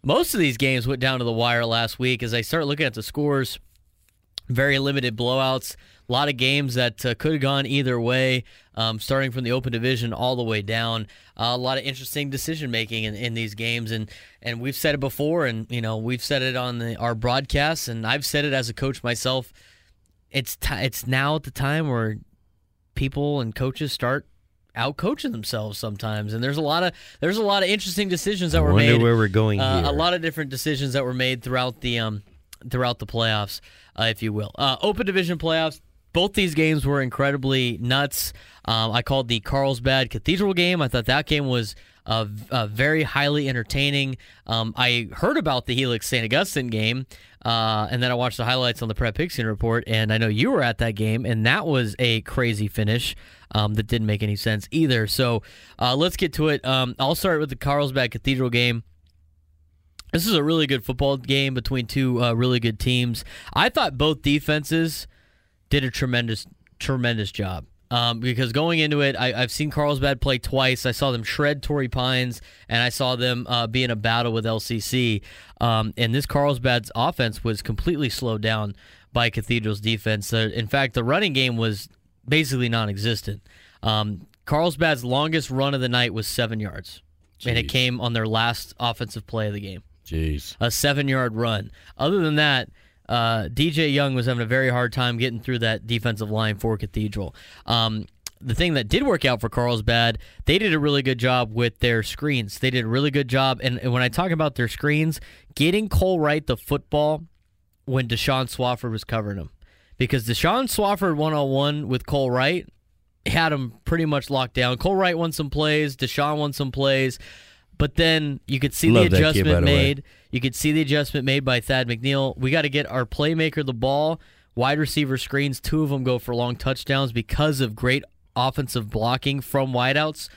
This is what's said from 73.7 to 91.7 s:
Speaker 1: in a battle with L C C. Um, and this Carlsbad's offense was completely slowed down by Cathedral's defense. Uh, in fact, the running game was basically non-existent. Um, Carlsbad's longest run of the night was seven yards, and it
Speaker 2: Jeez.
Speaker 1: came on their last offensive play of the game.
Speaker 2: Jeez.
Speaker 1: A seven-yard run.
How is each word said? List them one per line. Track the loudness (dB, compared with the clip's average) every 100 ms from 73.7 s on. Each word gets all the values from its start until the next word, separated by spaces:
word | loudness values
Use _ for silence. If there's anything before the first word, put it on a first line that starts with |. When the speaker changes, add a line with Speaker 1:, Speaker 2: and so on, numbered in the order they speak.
| 0
Speaker 1:
in | 0
a | 0
battle | 0 0 0
with | 0
L | 0 -2
C | -2 -4
C. | -2 0 2 0 -4 -20 -20 -2
Um, | 0 2 0 -2
and | 0
this | 0 0
Carlsbad's | 0 2 2 0 0 -2
offense | -2 -2 0 -2 -2
was | -4 -4
completely | -4 -2 0 0 -2
slowed | -2 -4 -2
down | -2 -2 -4 -8 -18 -20 _
by | 0 0
Cathedral's | 0 0 0 0 -2
defense. | -2 -2 -2 -2 -2
Uh, | 0 0
in | -2 -2
fact, | 0 0
the | 0
running | 0 2 2
game | 2 0 2
was | -2 -2 -10 _ _ _ 0
basically | 0 2 0 0
non-existent. | 0 -2 -2 -2 -2 -6 -10 _ -20 -20 _
Um, | -2 0 0 -6 -12 _
Carlsbad's | -2 2 2 2 0 0 0
longest | 0 2 0 -2
run | -2 0
of | 0
the | 0
night | 2 0
was | -2 -4
seven | -2 -2 -2
yards, | -6 -10 -16 -20 _ _ _ _ -2
and | -2
it | 2
Speaker 2:
Jeez. |
Speaker 1:
came | 2 2 0
on | -2
their | -2 0
last | 0 0 -2 -10 -4
offensive | -4 -4 -8 -8 -8
play | -4 -4
of |
the | -6
game. | -10 -14 -18 -20 -8
Speaker 2:
Jeez. | -2 -2 -2 -8 -4
Speaker 1:
A | -2
seven-yard | 2 2 2 2 0 0 0
run. | 0 -2 -4